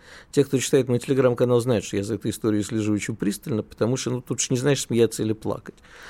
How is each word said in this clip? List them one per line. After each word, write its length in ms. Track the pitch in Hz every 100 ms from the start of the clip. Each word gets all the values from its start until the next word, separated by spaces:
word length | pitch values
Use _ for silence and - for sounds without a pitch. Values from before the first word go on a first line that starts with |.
| - - -
те, 120 | -
кто 140 | 139 135
читает 300 | - 143 120
мой 80 | 123
Telegram-канал, 640 | - 135 135 120 123 120
знают, 240 | 120 110 -
что 120 | 101
я 60 |
за 120 | 101 107
этой 160 | 120
историей 320 | - 113 104
слежу 300 | 101 110 107
очень 220 | 104 - 110
пристально, 460 | 196 202 - 107
потому 340 | - - 110 127
что, 140 | 123
ну, 120 | 123
тут 180 | - 123
уж 100 | -
не 80 | 127
знаешь, 240 | 139 135
смеяться 400 | - 117 113 -
или 120 | 110
плакать. 420 | 110 101 - - - - -